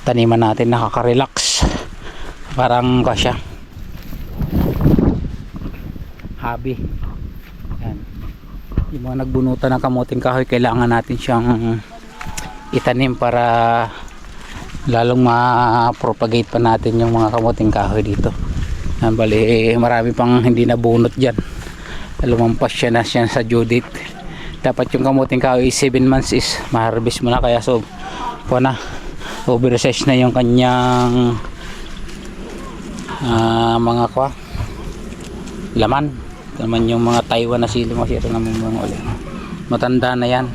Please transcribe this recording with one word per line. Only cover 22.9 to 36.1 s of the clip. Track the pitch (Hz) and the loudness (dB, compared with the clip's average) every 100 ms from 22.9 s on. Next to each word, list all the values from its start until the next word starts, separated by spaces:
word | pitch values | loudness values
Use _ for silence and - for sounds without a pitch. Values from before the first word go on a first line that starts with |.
na | 117 | 2
siya | 113 127 113 | 2 0 2
sa | 131 | 0
due | 113 117 113 | 2 2 2
date. | 120 - - - - - - - - 131 | 0 -2 -14 -14 -12 -12 -12 -12 -2 -2
Dapat | 123 127 135 | 0 -2 0
yung | 131 | 2
kamuting | 135 131 127 | 2 2 2
kahoy | 131 127 131 | 2 4 2
is | - | 2
seven | 139 131 131 | 2 4 4
months | 135 - | 4 2
is | - - - - | 0 0 -4 -2
ma-harvest | 123 113 113 117 - | 0 2 2 0 0
mo | 120 | 0
na. | 123 | 2
Kaya | 120 117 | 4 2
so, | 110 117 104 - - - - - - | 2 0 -2 -12 -12 -8 -8 -8 0
po | 127 | 2
na, | 131 120 - - - - - - - | 2 0 -8 -10 -10 -10 -10 -6 0
oversize | 120 127 120 139 117 - | 2 4 4 2 2 2
na | 127 | 4
yung | 127 | 4
kanyang, | 123 120 123 127 127 127 123 123 123 120 113 - - - - - - - - - - - - - - - - - - | 4 4 4 4 4 4 4 4 4 2 0 -6 -10 -12 -12 -12 -10 -10 -12 -12 -12 -12 -12 -12 -12 -12 -10 -10 -6
ah, | 131 113 113 113 117 117 | 0 2 2 2 2 2
mga | 117 117 117 | 2 2 0
kwa, | - 135 - - - - - - - - - - - - - - - | 0 -2 -4 -8 -6 -6 -8 -10 -10 -12 -12 -12 -12 -12 -12 -6 0
laman. | 107 135 147 | 2 2 -2